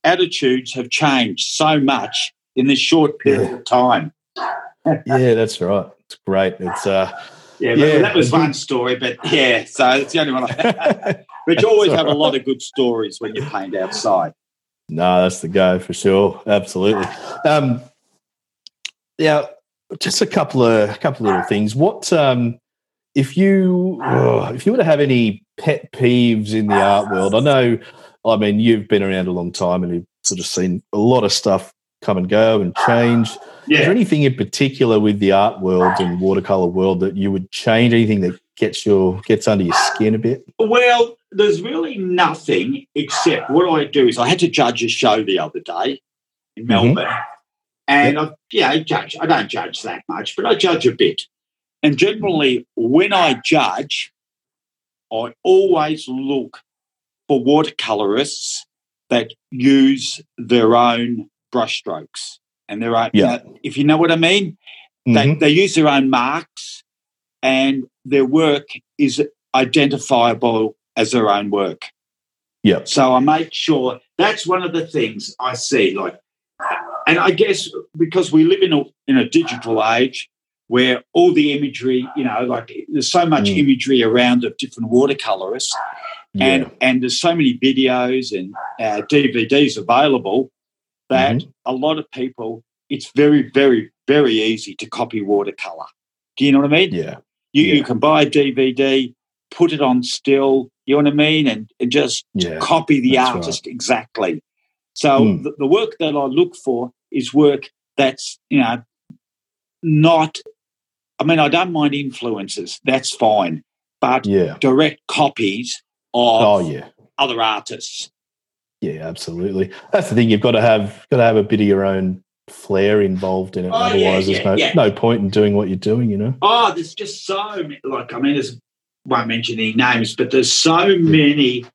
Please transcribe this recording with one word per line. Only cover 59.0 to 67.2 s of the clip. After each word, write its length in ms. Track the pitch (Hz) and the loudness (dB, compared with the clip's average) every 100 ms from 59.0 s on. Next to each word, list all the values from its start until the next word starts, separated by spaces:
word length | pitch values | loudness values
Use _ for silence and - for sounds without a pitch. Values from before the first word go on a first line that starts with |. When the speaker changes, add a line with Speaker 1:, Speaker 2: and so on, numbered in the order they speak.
| _ | _
Speaker 1:
that 220 | 120 110 - _ | -2 -2 -14 _
use 680 | 131 131 135 135 135 - - _ - | 0 4 6 4 2 -4 -12 _ -16
their 380 | 110 123 110 120 | 0 2 4 4
own 540 | 120 117 120 117 101 _ _ | 4 2 -4 -6 -10 _ _
brushstrokes 840 | 123 110 - - 78 78 - - - _ _ - | -4 -4 -6 -8 -10 -12 -16 -16 -18 _ _ -14
and 120 | 104 | -8
their 120 | 117 113 | -2 -2
own, 140 | 117 | 2
you 100 | 104 | 2
Speaker 2:
Yeah. 140 | 87 - | 2 0
Speaker 1:
know, 200 | - - | -10 -14
if 140 | - 135 | -10 0
you 60 | |
know 140 | 143 156 | 2 2
what 140 | 165 | 2
I 40 | 165 | 2
mean, 420 | 165 202 180 - - - _ _ - | 2 2 -2 -10 -20 -20 _ _ 2
they, 60 | |
Speaker 2:
Mm-hmm. 280 | 117 139 151 | 4 4 2
Speaker 1:
they 100 | 151 | 4
use 260 | 156 196 165 | 4 2 2
their 120 | 151 | 4
own 220 | 139 135 | 4 2
marks 760 | 131 123 156 - - - - _ _ _ _ | 0 0 -4 -10 -18 -18 -18 _ _ _ _